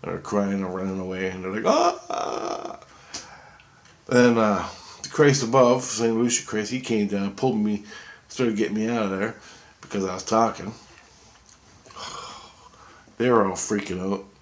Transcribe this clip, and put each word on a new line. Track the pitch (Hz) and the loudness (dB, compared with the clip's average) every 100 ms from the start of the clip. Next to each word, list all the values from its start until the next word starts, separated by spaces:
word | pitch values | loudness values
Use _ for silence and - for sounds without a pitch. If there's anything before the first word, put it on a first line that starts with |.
And | - | -6
they're | 90 | -8
crying | - 104 101 | -2 0 0
and | 98 95 | -2 -4
running | 92 95 95 | -4 -4 -6
away | 92 92 95 | -6 -4 -4
and | 92 | -4
they're | 92 | -6
like, | 98 | -2
Ah! | - 285 349 349 - - - - - - - - - - - - - - - - - _ - - - | 0 2 2 -2 -8 -6 -4 -6 -6 -8 -8 -14 -18 -20 -16 -16 -16 -20 -20 -20 -20 _ -20 -20 2
And, | 123 123 117 | 6 6 6
uh, | 107 98 87 - - - | 4 2 -2 -10 -18 -16
the | - | -10
Christ | - 147 139 | 4 6 6
above, | 113 131 123 127 | 4 6 6 4
Saint | - 107 117 113 | 0 -2 0 2
Lucia | 120 117 | 2 0
Christ, | - 107 104 | -2 -6 -4
he | 127 | -6
came | 127 113 101 | -2 0 0
down, | 101 98 | 0 -4
pulled | 98 95 104 | -2 0 2
me, | 104 104 - - - - _ | 0 -2 -8 -18 -18 -20 _
started | - 123 104 | -2 -2 0
getting | 110 | -2
me | 107 110 | 0 -2
out | 117 | -2
of | 104 | -2
there | 95 110 117 - - - _ | -2 -4 -6 -18 -20 -20 _
because | - 101 | -8 -4
I | 95 | -4
was | 92 | -6
talking. | - 113 113 - 92 113 - - - - - - _ - _ - - | 0 2 2 0 -10 -12 -20 -20 -20 -20 -20 -20 _ -20 _ -20 -20
<sighs> | - - - - - - - - - - - - - | -16 -14 -12 -14 -16 -20 -20 -20 -20 -20 -20 -20 -2
They | 123 | 4
were | 120 | 6
all | 98 | 4
freaking | 90 - 104 95 90 | 0 -2 -2 -2 -6
out. | 92 98 - _ | -4 -4 -8 _